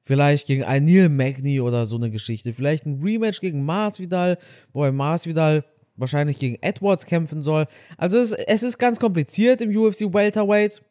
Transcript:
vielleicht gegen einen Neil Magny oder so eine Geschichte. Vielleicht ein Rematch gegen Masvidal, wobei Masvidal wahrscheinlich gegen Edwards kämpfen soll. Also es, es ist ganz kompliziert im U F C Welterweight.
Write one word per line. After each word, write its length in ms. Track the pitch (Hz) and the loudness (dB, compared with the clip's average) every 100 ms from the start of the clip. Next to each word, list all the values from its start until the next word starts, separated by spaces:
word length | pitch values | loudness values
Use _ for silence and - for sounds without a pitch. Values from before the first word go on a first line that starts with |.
vielleicht 460 | - 139 143 143 - | -2 2 4 2 0
gegen 160 | 135 | -2
einen 220 | 117 139 151 | 0 0 6
Neil 220 | 185 180 | 6 6
Magny 520 | 139 131 135 139 135 | 4 -2 -2 -2 -2
oder 260 | 123 120 113 | 0 0 -2
so 100 | 117 | -4
eine 140 | 117 | -4
Geschichte. 420 | 110 - 110 120 | -6 -8 -8 -8
Vielleicht 340 | 113 139 156 151 | -4 -2 -2 -4
ein 140 | 135 | -6
Rematch 400 | 175 220 220 196 | -4 -2 -2 -4
gegen 240 | 185 143 | -6 -4
Masvidal, 760 | 139 185 208 202 185 180 180 175 - - _ | -4 -2 -4 -6 -6 -2 0 -2 -8 -20 _
wobei 180 | 139 143 | -4 -2
Masvidal 720 | 135 143 165 165 160 156 151 - _ _ | 0 -2 -2 -2 0 2 2 -2 _ _
wahrscheinlich 440 | - 127 147 147 139 | -10 -4 -2 -2 -2
gegen 200 | 131 117 | -4 -4
Edwards 460 | - - 202 185 - | -6 -2 0 0 0
kämpfen 380 | 170 160 156 | -2 -2 -6
soll. 220 | 147 156 151 - - - | -2 -2 -2 -8 -20 -6
Also 220 | 180 226 | 0 2
es, 140 | 247 | 2
es 320 | - - 214 | 2 0 0
ist 140 | 247 - | 0 0
ganz 200 | 247 226 | 0 2
kompliziert 640 | 233 170 143 - 226 254 | 0 0 -2 2 2 2
im 160 | 233 208 | 0 0
U 100 | 220 | 0
F 80 | |
C 180 | 196 208 | 0 -2
Welterweight. 720 | 196 208 208 202 208 208 - _ | 0 2 0 2 2 2 -4 _